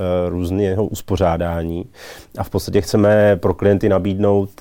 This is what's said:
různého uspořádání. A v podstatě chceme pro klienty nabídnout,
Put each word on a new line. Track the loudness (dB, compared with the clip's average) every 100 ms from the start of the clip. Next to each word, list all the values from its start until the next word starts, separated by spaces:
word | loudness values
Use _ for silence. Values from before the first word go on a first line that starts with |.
| -2 -2 -2
různého | -4 -4 -2 0 0 -4
uspořádání. | -6 -4 0 0 0 -2 -4 -6 -8 -10 -16 -20 -20 -14 -12
A |
v | -6
podstatě | -4 -2 -2
chceme | 0 2 4 6 4 2
pro | 0
klienty | 0 2 2 2
nabídnout, | 0 0 0 0 2 0 -2